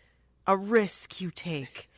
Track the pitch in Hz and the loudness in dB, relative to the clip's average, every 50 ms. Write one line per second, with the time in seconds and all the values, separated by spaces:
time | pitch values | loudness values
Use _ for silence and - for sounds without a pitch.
0 | _ _ _ _ _ _ _ _ _ 185 196 190 196 208 233 220 208 180 - - | _ _ _ _ _ _ _ _ _ 2 2 2 2 4 4 4 4 4 0 -4
1 | - - - - 185 170 - - - 175 160 143 127 - - - - _ _ | -4 -6 -8 -8 -8 -8 -8 -8 -6 -6 -6 -6 -6 -8 -12 -18 -20 _ _